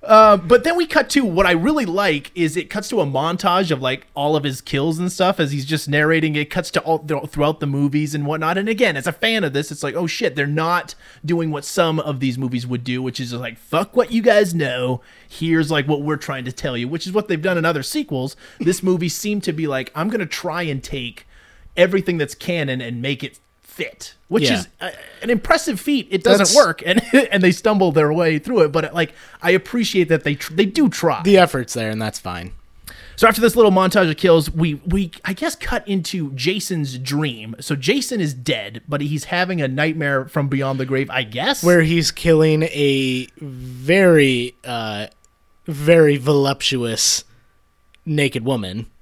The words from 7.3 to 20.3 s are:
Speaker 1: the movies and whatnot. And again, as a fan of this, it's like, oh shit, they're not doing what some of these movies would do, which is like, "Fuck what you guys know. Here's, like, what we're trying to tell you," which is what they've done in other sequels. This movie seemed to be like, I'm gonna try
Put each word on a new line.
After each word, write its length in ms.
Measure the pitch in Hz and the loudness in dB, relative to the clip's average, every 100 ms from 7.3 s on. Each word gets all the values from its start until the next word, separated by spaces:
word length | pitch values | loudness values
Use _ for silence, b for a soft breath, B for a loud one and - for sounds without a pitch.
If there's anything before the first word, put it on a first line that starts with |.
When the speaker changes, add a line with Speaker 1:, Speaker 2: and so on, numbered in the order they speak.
| - 147 156 | -2 -2 0
Speaker 1:
the 80 | 143 | -4
movies 480 | 139 143 147 151 | 0 0 0 -2
and 100 | 151 | -4
whatnot. 320 | 143 156 156 180 | -4 -4 -2 -2
And 120 | 208 | -2
again, 280 | 214 233 143 | 0 0 0
as 120 | 135 | -4
a 40 | |
fan 300 | 165 226 226 | -2 -2 0
of 100 | 170 | 0
this, 200 | 139 147 | -2 -6
it's 100 | 147 | -6
like, 140 | 147 143 | -6 -4
oh 100 | 165 | -4
shit, 300 | - 202 135 | -2 -4 -2
they're 100 | 143 | -2
not 480 | 147 160 175 - - b b | 0 0 0 -2 -18 b b
doing 260 | 151 170 165 | -4 -2 -2
what 140 | 147 | -4
some 340 | - - 165 156 | -6 0 0 0
of 220 | 151 139 | -2 -2
these 180 | 135 123 | -4 -2
movies 300 | 131 123 123 | -4 -4 -4
would 160 | 127 | -6
do, 180 | 123 127 | -4 -6
which 160 | 131 123 | -6 -8
is 140 | 123 | -8
like, 240 | 120 123 113 | -8 -10 -14
"Fuck 380 | - 156 202 240 | -4 -4 0 0
what 160 | 240 | 0
you 100 | 226 | 2
guys 320 | 226 208 202 | 4 4 4
know. 460 | 170 143 127 127 127 b b b | 0 -2 -2 -2 -4 b b b
Here's, 440 | - 160 160 147 | -8 0 2 2
like, 160 | 156 139 | 0 0
what 140 | 147 | -2
we're 120 | 147 151 | -2 -6
trying 280 | - 135 | -6 -8
to 80 | 127 | -8
tell 240 | - 147 123 | -8 -6 -6
you," 100 | 120 | -6
which 220 | 160 190 | -6 -4
is 40 | |
what 140 | 196 208 | -4 -2
they've 160 | 170 | -4
done 160 | 180 180 | -2 0
in 60 | |
other 180 | 165 - | 0 -2
sequels. 540 | - 302 294 135 131 - B B | -4 -6 -4 -4 -6 -10 B B
This 240 | 160 180 | -2 0
movie 240 | 185 180 175 | 0 0 -2
seemed 340 | - 208 208 | -4 -4 -4
to 100 | 185 | -4
be 140 | 160 156 | -4 -4
like, 240 | 135 131 151 | -4 -6 -6
I'm 120 | 180 | -4
gonna 160 | 226 | -2
try 360 | 180 | -4